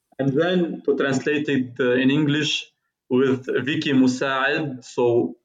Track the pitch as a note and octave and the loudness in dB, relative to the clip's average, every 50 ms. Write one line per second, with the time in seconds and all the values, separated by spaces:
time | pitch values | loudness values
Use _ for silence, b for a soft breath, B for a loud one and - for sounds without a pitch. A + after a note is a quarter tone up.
0 | _ _ _ - C3 C3+ C3 D3 E3 F3+ F#3 F3+ E3+ D3+ - - - C#3+ C3+ - | _ _ _ -4 -2 0 0 0 2 2 2 0 0 -2 -4 -4 -2 -2 0 0
1 | C#3 C#3 C3 B2+ - D#3 D3+ D3 D3+ D3 C#3 C3 B2+ A#2+ - - C3 B2 B2 C3 | 0 0 -2 -2 -2 -2 -2 -2 -2 -2 -2 -2 -2 -4 -4 -2 0 2 2 2
2 | C3 C3 C#3 D3+ D#3 C#3+ D3 D3+ C#3+ D3 - - - - _ _ _ _ _ _ | 2 2 2 2 2 0 0 0 -2 -2 -4 -6 -6 -10 _ _ _ _ _ _
3 | _ - B2+ B2 C3+ C3 C3 B2 - - C3+ C3+ B2 C3+ D#3+ D#3+ D3+ D#3 C3+ C3 | _ -2 0 2 2 2 0 -2 -2 -4 -4 -2 -2 -2 -4 -2 -2 0 2 4
4 | C3 B2+ B2+ - C#3+ C3+ C3+ C3 C3 C#3 D3+ D#3+ D#3 C#3 B2+ B2 - - - C3 | 4 2 2 0 -2 -2 -2 0 0 0 -2 -2 -4 -6 -8 -12 -14 -8 -2 0
5 | B2 A#2+ A#2 A#2 A2+ - - - _ | 2 2 2 2 0 -2 -4 -12 _